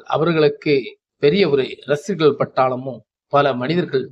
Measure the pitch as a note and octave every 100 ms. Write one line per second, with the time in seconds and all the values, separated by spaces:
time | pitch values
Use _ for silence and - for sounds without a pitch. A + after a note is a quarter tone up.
0 | - C3+ D#3+ D#3+ D3+ C#3+ D#3 C#3 A2 -
1 | _ _ D3 F#3+ E3+ C#3 A#2+ - - C#3+
2 | - F3 D3+ B2 C3 - C3 B2+ C3+ A2+
3 | _ _ _ C#3+ C#3+ B2 B2+ E3+ D#3 C3+
4 | -